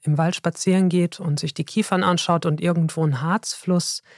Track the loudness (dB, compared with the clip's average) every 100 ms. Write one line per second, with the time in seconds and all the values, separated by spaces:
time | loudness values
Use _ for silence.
0 | -2 2 2 0 -4 -2 2 4 4 2
1 | 0 -2 -4 -2 -4 -6 -4 -2 0 2
2 | 2 2 2 0 2 0 0 0 0 0
3 | 0 0 0 -2 -4 -8 0 0 0 -8
4 | _